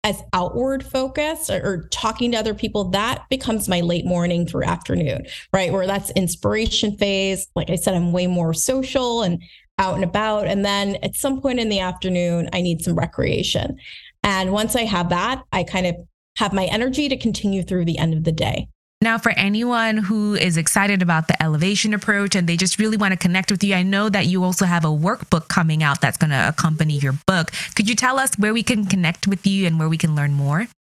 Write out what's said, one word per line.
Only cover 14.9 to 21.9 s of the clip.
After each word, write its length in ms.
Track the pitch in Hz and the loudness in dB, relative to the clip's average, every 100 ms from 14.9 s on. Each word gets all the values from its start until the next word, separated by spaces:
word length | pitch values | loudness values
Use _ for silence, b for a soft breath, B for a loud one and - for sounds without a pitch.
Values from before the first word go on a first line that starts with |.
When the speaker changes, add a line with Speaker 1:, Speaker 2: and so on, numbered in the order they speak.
| 190 175 | -2 0
Speaker 1:
that, 340 | 175 208 262 - | 0 -2 -4 -6
I 120 | 202 | -4
kind 240 | 170 190 180 | -2 -2 -2
of 80 | 175 - _ _ - | -4 -10 _ _ -2
have 160 | 208 | 0
my 120 | 196 185 | 0 0
energy 440 | 208 254 262 285 | 0 0 0 0
to 80 | 262 | 0
continue 460 | 233 - 202 196 | -2 -2 -2 -2
through 200 | 175 180 | -2 0
the 140 | 170 160 | 0 0
end 160 | 165 | 0
of 100 | 160 | 0
the 80 | 160 | 0
day. 380 | 160 - - - - _ _ | 0 0 -2 -6 -12 _ _
Speaker 2:
Now, 200 | 226 226 | 0 2
for 120 | 226 | 0
anyone 640 | - 196 214 240 240 226 220 | 2 0 0 0 0 0 0
who 360 | 190 214 208 | 0 0 0
is 240 | 208 185 165 | 2 2 2
excited 460 | 156 - 202 202 | 2 2 2 2
about 240 | 180 160 160 | 2 2 2
the 140 | - | 0
elevation 520 | 160 156 180 202 214 | 2 2 2 2 0